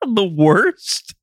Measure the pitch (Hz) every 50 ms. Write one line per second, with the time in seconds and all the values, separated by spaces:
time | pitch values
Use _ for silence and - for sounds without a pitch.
0 | - 269 233 220 202 185 165 151 151 156 156 170 233 370 349 _ - - - -
1 | - _ - _